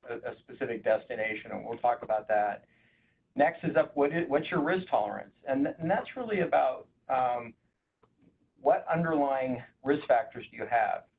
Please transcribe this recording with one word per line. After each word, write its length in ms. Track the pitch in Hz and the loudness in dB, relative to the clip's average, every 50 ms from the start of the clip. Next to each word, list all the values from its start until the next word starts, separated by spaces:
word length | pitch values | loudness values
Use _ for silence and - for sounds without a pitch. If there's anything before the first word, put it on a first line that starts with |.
| _ 123 | _ -10
a, 60 | 120 113 - 123 | -10 -8 -8 -10
a 40 | 110 - | -12 -12
specific 440 | _ _ - - 135 123 117 107 101 | _ _ -10 -8 -6 -6 -6 -4 0
destination? 680 | 117 110 110 - - 127 113 110 110 107 107 - 113 | 2 2 2 0 -6 -6 -6 -4 -4 -4 -6 -8 -10
And 120 | 104 101 110 | -10 -10 -8
we'll 140 | 110 117 117 | -8 -10 0
talk 240 | - 123 120 120 | 0 0 0 0
about 260 | - 107 110 110 107 - | -2 -2 -2 -2 0 2
that. 380 | 110 104 104 104 101 - _ _ _ _ _ _ _ _ _ _ _ _ _ _ _ | 2 2 2 0 -2 -6 _ _ _ _ _ _ _ _ _ _ _ _ _ _ _
Next 280 | 127 143 160 165 - - | 2 2 2 2 0 -6
is 120 | 165 147 | 0 2
up, 200 | 160 151 - - | 2 2 2 2
what 160 | 143 139 143 | 0 0 2
is, 140 | 156 170 170 - | 2 -2 -2 0
what's 220 | 135 147 156 - | 0 0 0 0
your 120 | 175 165 | -2 -2
risk 260 | 143 156 180 185 185 - | 0 2 0 -2 -2 0
tolerance? 440 | - 117 104 104 101 104 - - _ _ _ - | 0 0 0 0 -4 -8 -10 -14 _ _ _ -2
And, 180 | 135 135 139 | 0 0 0
th-, 100 | - - - | -2 -2 -4
and 100 | 165 160 | -2 0
that's 180 | 190 226 - - - 262 | 0 0 -2 -6 -10 -10
really 220 | 247 220 208 190 | -6 -4 -2 0
about, 480 | 170 151 - 139 143 135 127 - - _ _ _ _ _ | 0 2 4 4 4 2 0 -4 -10 _ _ _ _ _
um, 440 | 135 131 127 123 123 120 120 117 113 _ _ _ _ _ _ _ _ _ _ _ _ _ _ _ _ _ _ _ _ _ | 0 0 0 0 -2 -4 -6 -10 -16 _ _ _ _ _ _ _ _ _ _ _ _ _ _ _ _ _ _ _ _ _
what 240 | - 143 160 - - - | 4 4 4 4 2 0
underlying 720 | 165 165 170 165 160 151 143 139 135 135 131 131 127 120 120 - _ _ _ | 0 2 2 2 2 2 2 2 2 0 0 -2 -2 -4 -6 -14 _ _ _
risk 240 | 135 143 147 - - | 0 0 0 4 4
factors 380 | 131 117 110 - - - 104 - | 4 4 4 0 -8 -14 -14 -14
do 80 | - 113 | -10 -10
you 80 | 110 - | -6 0
have? 340 | 120 117 110 98 - - - _ _ | 2 2 2 2 0 -4 -6 _ _